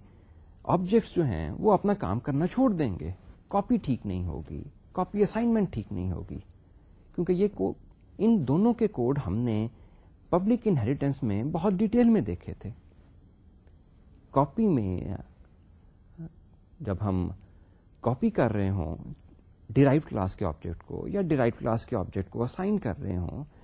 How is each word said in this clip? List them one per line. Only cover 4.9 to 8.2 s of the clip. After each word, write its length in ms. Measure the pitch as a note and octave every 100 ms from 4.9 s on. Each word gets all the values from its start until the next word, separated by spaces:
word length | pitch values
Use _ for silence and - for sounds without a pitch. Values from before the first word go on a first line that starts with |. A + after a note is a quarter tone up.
کاپی 300 | - F3+ G#3
اسائنمنٹ 500 | G3+ A3 A#3 A3+ F#3+
ٹھیک 200 | A#2 G2+
نہیں 200 | F#2+ F#2
ہوگی، 260 | E2 E2+ - - - - - - - -
کیونکہ 180 | - F3
یہ 160 | F3+ G3+
کو-، 180 | - - - - - -
ان 300 | -